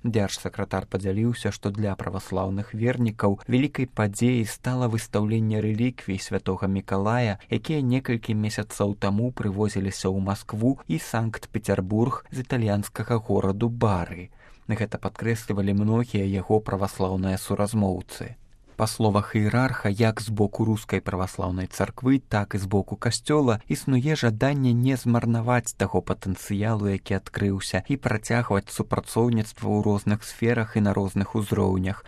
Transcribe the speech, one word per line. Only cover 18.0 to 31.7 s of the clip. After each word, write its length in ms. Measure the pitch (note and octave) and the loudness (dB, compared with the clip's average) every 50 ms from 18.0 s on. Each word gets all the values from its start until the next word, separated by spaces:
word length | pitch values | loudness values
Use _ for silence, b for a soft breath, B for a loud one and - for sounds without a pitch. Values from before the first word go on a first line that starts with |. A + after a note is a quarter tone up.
| F2+ - - - - - - - - - - - _ - - | -4 -10 -12 -12 -12 -12 -12 -16 -20 -20 -20 -20 _ -14 -4
Па 100 | - A2 A2 | -2 -2 -2
словах 460 | - - A2+ G#2+ G2+ G2+ G2+ - - | 0 2 2 4 4 2 0 0 0
іерарха, 520 | A2 G#2 G#2+ A2+ A#2+ C3 C3 A#2+ - - G#2+ | 0 2 2 2 2 2 0 0 -2 -2 -2
як 320 | G2+ G2+ A#2 A2 A2 - G#2 | 2 2 2 2 2 0 -4
з 80 | A2 G#2+ | -4 0
боку 300 | G#2 G#2 G2+ - - A2+ | 0 0 0 0 0 0
рускай 340 | A2 A2 G2+ - - - F#2+ - | 0 0 0 -2 -2 -2 -2 -2
праваслаўнай 640 | - G2 F2+ F#2 F#2 - - F#2+ F2+ F2+ F#2 F#2 F2 | -2 -2 -2 -4 -4 -4 -4 -4 -4 -4 -4 -4 -6
царквы, 480 | - - G2 - - - B2 C3 C3+ C3 | -4 -4 -4 -4 -4 -2 2 2 2 2
так 380 | - - - G#2+ G2+ - - | 2 0 0 0 0 0 -2
і 20 | G2+ | -4
з 80 | G2 | -2
боку 300 | F#2+ G#2 G2 F#2+ - G#2 | 0 0 0 0 0 -4
касцёла, 640 | - - A#2+ A2+ - - - D3+ D3+ C#3+ B2 A2 A2+ - - | -4 -2 -2 -2 -2 0 2 4 4 4 4 2 2 0 -4
існуе 480 | D3 - - - C3 B2 B2 D3+ D#3 - | -4 -4 0 2 2 2 2 2 0 2
жаданне 540 | - A#2 A2 G#2+ C3 C3+ D3 C#3+ C3 B2+ A#2 | 2 0 2 2 2 2 2 2 2 4 4
не 240 | A#2+ B2 C3+ C3+ | 4 4 4 2
змарнаваць 800 | B2 - A#2+ A#2 A#2 A2+ A#2 A#2 A#2 A2+ A#2+ B2 A#2+ - - - - | 2 2 2 2 2 2 2 2 2 2 2 2 2 0 -2 -2 -2
таго 220 | G2 F#2+ - F#2 | -2 0 0 0
патэнцыялу, 880 | - - F#2 - - F#2+ F2+ - - - G#2 G2 G#2 A2 A2+ G#2+ G#2 G2+ | 0 0 -4 -4 -4 -4 -4 -4 -4 -4 -2 0 0 0 0 0 0 0
які 300 | G2 F#2 - - G2 F#2+ | 0 -2 -2 -2 -4 -4
адкрыўся, 640 | - - - - G2+ G2 G2 F#2+ - - - F#2 F#2 | -4 -6 -4 0 0 2 0 0 -2 -2 -2 -2 0
і 140 | - C#3+ C3+ | 0 -2 -2
працягваць 720 | - A#2+ A2 G#2+ - - A#2 A#2+ A#2 - G#2 G2 - - - | 0 0 0 0 0 0 0 0 2 2 0 0 0 -2 -4
супрацоўніцтва 960 | - A2 - - - - - - A2+ A#2 A#2+ A#2 A2 G#2+ G#2+ - - G2+ G2+ | -6 -4 -2 -2 -2 -2 -2 0 2 2 4 2 2 0 -2 -6 -6 -4 0
ў 100 | G#2 G#2 G2+ | 0 2 2
розных 400 | G#2+ G#2 G2+ - G#2 G#2 G#2 - | 2 0 0 0 0 0 -2 -2
сферах 500 | - - - A2+ A2+ A#2+ A#2 A2 A2 - A2 | -8 -8 -2 0 0 2 2 0 0 0 2
і 40 | G#2 G2+ | 2 2
на 80 | G2 | 2
розных 400 | G#2+ G2 F#2+ - G2+ G2 - - | 2 0 0 0 -2 -2 0 -2
узроўнях, 680 | A2+ G#2 - G#2 G2 G2 F#2+ | -4 -2 0 0 2 2 2